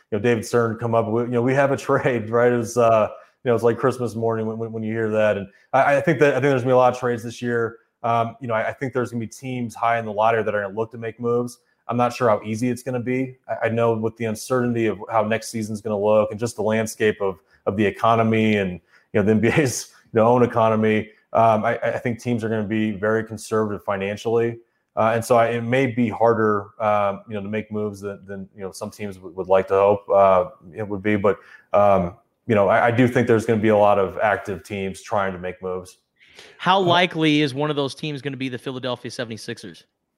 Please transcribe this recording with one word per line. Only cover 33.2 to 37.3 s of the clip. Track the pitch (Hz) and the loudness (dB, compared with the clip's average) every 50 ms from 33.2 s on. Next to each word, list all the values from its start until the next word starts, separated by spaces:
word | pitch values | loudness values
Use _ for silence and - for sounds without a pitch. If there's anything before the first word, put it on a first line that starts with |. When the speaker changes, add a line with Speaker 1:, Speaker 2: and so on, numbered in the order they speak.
| 117 120 | 2 4
Speaker 1:
there's | 117 110 - | 2 2 2
gonna | - 117 107 | 0 -2 0
be | 98 110 | 2 2
a | 107 | 4
lot | 101 104 104 104 101 | 6 6 4 4 4
of | 98 92 85 - | 2 -2 -2 -2
active | 107 107 98 95 - - 98 82 - | 0 0 0 0 -4 -8 -10 -10 -10
teams | - 104 98 95 95 92 - | -10 -8 -8 -8 -8 -8 -10
trying | - - 117 104 98 95 95 | -10 -6 -4 -2 -2 -2 -6
to | 90 | -8
make | 87 92 90 - 95 | -10 -10 -10 -10 -10
moves. | 92 90 92 90 - - _ _ _ _ _ _ _ _ - - - - | -8 -8 -8 -10 -14 -20 _ _ _ _ _ _ _ _ -20 -20 -20 -16
Speaker 2:
How | - - 170 185 196 | -6 0 2 2 2
Speaker 3:
Uh, | 190 | 4
Speaker 2:
likely | 175 170 175 185 175 - 165 160 156 | 4 4 2 2 0 0 0 2 2